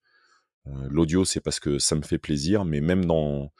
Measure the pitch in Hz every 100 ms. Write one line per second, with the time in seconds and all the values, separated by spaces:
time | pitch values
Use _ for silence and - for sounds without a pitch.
0 | _ _ _ _ _ _ 69 67 67 73
1 | 82 87 92 - - - 73 71 - 78
2 | 71 78 - 76 76 104 92 73 76 92
3 | 87 82 76 71 71 _